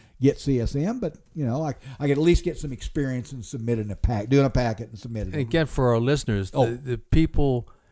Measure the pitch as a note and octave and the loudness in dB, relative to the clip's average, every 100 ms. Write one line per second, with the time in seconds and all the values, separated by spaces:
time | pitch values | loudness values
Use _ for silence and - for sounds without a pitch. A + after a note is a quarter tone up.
0 | _ - C3+ C3 C#3 B2 A2+ C#3+ E3+ B3 | _ 0 2 2 0 0 0 -2 -2 -4
1 | F#3 - _ E3 C3 B2+ D#3 - C3+ C3 | -6 -10 _ -6 -4 -2 -4 -8 -12 -4
2 | C#3+ C#3+ E3 F3 F3 D3+ D3 B2+ - D#3 | 0 4 4 4 2 -6 -8 -8 -6 -4
3 | C3+ B2+ A2+ C3 G2+ C3+ A2+ A2+ G#2+ G2 | -2 -4 -6 -10 -10 -6 -2 -2 -2 -2
4 | - A2 A2 C#3 C#3 B2+ A#2+ G#2+ A#2 G#2+ | 0 0 2 4 4 2 0 -2 -8 -14
5 | A#2 A2 F#2+ D3+ A#2 E3 D#3 - B2+ A#2 | -10 -6 -4 -4 -2 0 0 0 2 2
6 | B2 D3 - G#2 F#2+ C#3 A#2+ A#2+ C3 A#2 | 2 0 0 -2 0 0 0 0 -6 -8
7 | - B2+ D#3+ - C#3+ B2 - - _ | 2 4 4 4 2 2 -4 -14 _